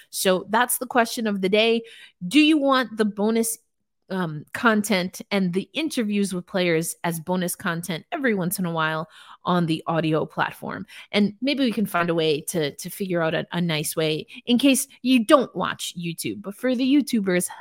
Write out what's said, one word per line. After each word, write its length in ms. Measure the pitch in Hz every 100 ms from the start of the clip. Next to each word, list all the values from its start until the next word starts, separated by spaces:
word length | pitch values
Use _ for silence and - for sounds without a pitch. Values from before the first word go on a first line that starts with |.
| -
So 380 | - 190 185 -
that's 300 | 214 247 -
the 80 | 247
question 400 | 247 226 - 220
of 140 | 202
the 80 | 185
day. 340 | 208 226 233 226 - - _ 180
Do 120 | 277
you 180 | 302 311
want 400 | 277 262 262 226
the 80 | 214
bonus, 540 | 202 208 226 226 - _ _ _ _ _
um, 360 | 185 170 151 -
content 680 | - 240 214 208 190 180 - -
and 200 | 202 185
the 160 | 180 -
interviews 600 | - 320 - 208 202 196
with 140 | 185 -
players 480 | 190 180 160 170 -
as 160 | 175 170
bonus 360 | 156 185 180 -
content 500 | 185 165 175 165 -
every 220 | 339 269
once 240 | 202 170 175
in 80 | 180
a 60 |
while 380 | 165 156 156 170 - - -
on 220 | - 175 165
the 180 | 160 -
audio 400 | 160 156 156 -
platform? 600 | - - - - - 190 - -
And 220 | 208 202 208
maybe 240 | 262 277 254
we 80 |
can 120 | 208 196
find 240 | 170 175
a 60 | 170
way 240 | 160 147
to, 320 | - 180 147
to 160 | - 180
figure 320 | - 190 170
out 120 | 160
a, 120 | 160 147
a 80 | 175
nice 380 | 175 151 151 -
way 300 | 156 156 - 247 -
in 140 | 240
case 280 | 277 262 - -
you 240 | 247 262 208
don't 280 | 294 226
watch 400 | 175 175 156 - 175
YouTube. 440 | 170 165 131 101
But 140 | 175 -
for 180 | 254
the 160 | 247 262
YouTubers, 600 | 285 233 233 196 180 - -